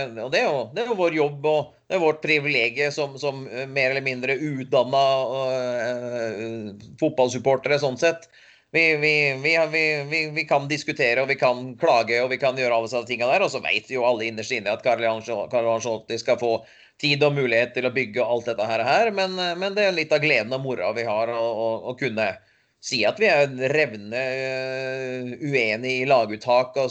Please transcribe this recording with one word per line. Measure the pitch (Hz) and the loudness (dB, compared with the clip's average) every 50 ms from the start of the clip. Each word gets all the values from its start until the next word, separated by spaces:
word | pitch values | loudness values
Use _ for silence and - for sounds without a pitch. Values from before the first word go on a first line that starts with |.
| 139 127 113 113 | -2 -4 -6 -8
og | 113 131 147 | -6 -2 0
det | 202 247 | 0 2
er | 202 | 2
jo, | 151 135 113 110 135 | 0 -2 -4 -4 -4
det | 190 233 | -4 -4
er | 240 | -2
jo | 233 190 | 0 0
vår | 180 170 156 156 | 0 2 2 2
jobb, | 147 147 147 143 139 151 | 0 0 0 -2 0 0
og | 156 151 139 - - _ _ - | 2 0 0 -4 -10 _ _ -4
det | 180 190 | -2 2
er | 165 | 2
vårt | 156 151 156 | 2 2 0
privilegie | - 151 156 147 139 147 143 127 113 117 117 135 147 147 143 | 0 2 2 2 2 0 0 2 0 0 0 0 -2 0 0
som, | 156 147 135 135 131 | -2 -4 -4 -6 -6
som, | 147 143 135 135 135 117 | -4 -4 -4 -6 -8 -10
eh, | 107 123 135 | -8 -8 -8
mer | 135 135 139 131 127 | -4 0 0 2 2
eller | 135 139 135 | 2 0 -2
mindre | 135 131 123 123 131 135 131 | -4 -4 -2 -2 -2 -2 -2
utdannet, | 156 151 143 135 131 - 143 131 120 131 135 139 139 135 135 131 120 110 127 135 131 127 131 131 127 123 123 120 | -2 -4 -4 -6 -2 2 2 2 2 4 4 4 4 4 2 2 0 -2 -2 -2 -2 -2 -2 -2 -2 -4 -4 -2
eh, | 113 123 123 123 123 120 120 120 117 113 104 98 113 113 113 113 107 107 98 104 110 - 143 - | -2 -4 -4 -4 -6 -6 -6 -4 -4 -4 -4 -6 -6 -6 -6 -8 -8 -10 -12 -14 -18 -20 -4 -2
fotballsupportere | 160 156 151 - 127 123 123 123 113 139 135 127 - 139 147 139 | -2 0 2 2 2 2 0 0 2 2 2 2 2 2 2 2
sånn | 147 135 127 120 | 2 0 0 0
sett. | 165 170 165 - - - _ - - - - _ _ _ | 0 0 0 -2 -6 -20 _ -20 -20 -20 -20 _ _ _
Vi, | - 160 165 160 156 | 0 2 4 4 4
vi, | 147 151 156 151 151 147 143 135 131 | 2 2 2 2 4 2 2 0 0
vi | 135 156 | 0 2
har, | 165 165 160 156 | 2 2 2 2
vi, | 151 160 156 156 151 147 139 143 | 2 0 0 0 0 -2 -2 -4
vi, | 156 160 156 151 | -4 -4 -4 -4
vi | 151 156 156 151 | -4 -4 0 2
kan | 165 143 139 | 0 0 2
diskutere, | 139 151 143 - - 143 - 143 120 117 127 | 0 -4 -4 -4 -4 -2 2 2 2 4 2
og | 135 131 | 2 0
vi | 139 | 0
kan | 127 143 127 123 123 127 131 123 | 2 2 2 2 0 -4 -10 -6
klage, | 113 170 165 135 117 117 110 117 120 127 | 0 2 4 4 4 4 2 2 0 0
og | 127 | 0
vi | 131 123 | -2 0
kan | 143 131 127 | 0 0 0
gjøre | 131 127 120 | 0 0 2
alle | 120 117 113 110 | 2 0 0 -2
disse | 127 120 117 | -4 -4 -4
tingene | 110 123 113 120 123 147 | -4 -4 -2 0 2 2
der, | 190 202 | 2 2
og | 151 | 0
så | 139 127 | -2 -2
vet | 76 76 92 104 - - | -2 -2 -2 -2 -4 -4
vi | 131 127 | -2 0
jo | 117 123 | 2 2
alle | 123 110 110 113 | 2 0 -2 -4
innerst | 110 110 110 - 127 | -6 -6 -6 -4 -4
inne | 117 101 101 | -4 -2 -2
at | 107 113 | -4 0
Carlo | - 127 117 113 117 113 113 113 107 120 117 101 95 - - 123 117 113 113 | 0 0 0 2 0 0 -2 -2 -4 -6 -6 -6 -4 -2 -2 0 2 2 0
Ancelotti | 110 110 120 113 107 - - 117 | 0 -2 -4 -4 -4 -6 -6 -8
skal | 110 - - 120 117 | -4 0 0 0 2
få | 120 117 113 110 - - - - - _ _ - | 2 0 0 -2 -4 -10 -20 -20 -20 _ _ -4
tid | - 147 143 139 147 | 0 0 2 4 4
og | 147 143 | 2 4
mulighet | 143 135 123 113 113 123 123 - | 2 2 2 4 2 2 2 0
til | 131 123 | -2 -2
å | 127 | 0
bygge | 120 135 127 107 104 123 117 | 0 -2 -2 -2 -2 -2 0
alt | 110 120 120 107 120 | 0 0 -2 -2 -4
dette | 113 101 104 113 | -4 -2 -2 0
her, | 113 113 113 123 | 0 0 2 4
her, | 147 190 233 226 | 4 4 4 2
men, | 202 196 190 185 185 | 0 -2 -2 -2 -2
eh, | 185 180 175 170 175 | -4 -4 -4 -2 -2
men | 190 202 196 | -4 -2 0
det | 208 208 | 2 2
er | 190 180 165 | 2 2 0
litt | 156 - 156 | 2 2 2
av | 147 143 | 2 4
gleden | 147 143 117 107 113 131 | 4 4 2 2 0 -2
og | 131 139 | -4 -2
moroa | 131 127 95 87 95 107 | -4 -4 -2 -2 -2 -2
vi | 117 113 | -2 -2
har | 117 104 107 113 117 117 | -2 0 0 0 0 -2
å, | |
å, | 117 117 117 113 107 113 113 113 107 85 117 | -2 -2 -2 -2 -2 -2 -2 -2 -4 -6 -8
å | 127 - | -6 -4
kunne | 143 127 110 110 110 98 92 - _ _ _ _ _ _ _ _ | -4 -2 0 0 0 0 -2 -6 _ _ _ _ _ _ _ _
si | - - - 120 104 | -8 -4 0 2 2
at | 107 - - | 2 2 4
vi | 220 208 | 4 4
er | 165 147 143 135 131 127 131 131 143 | 6 6 4 2 0 0 0 2 2
revnende, | 156 151 127 107 107 101 104 113 127 131 131 131 135 | 2 2 0 -2 -6 -10 -8 -6 -4 -4 -4 -4 -4
eh, | 131 131 131 131 131 131 131 131 131 131 131 131 131 127 127 127 123 123 123 - - | -4 -4 -4 -4 -6 -6 -6 -6 -6 -6 -6 -6 -6 -6 -6 -6 -6 -8 -8 -6 -2
uenige | 143 139 131 113 110 107 113 127 131 131 127 127 | 0 2 2 2 2 0 -2 -2 -2 -2 0 2
i | 139 | 4
laguttak, | 143 123 113 107 107 104 - 127 120 123 127 127 - 139 | 4 4 4 2 -2 -4 0 2 4 4 2 2 0 -2
og | 135 123 | -2 -2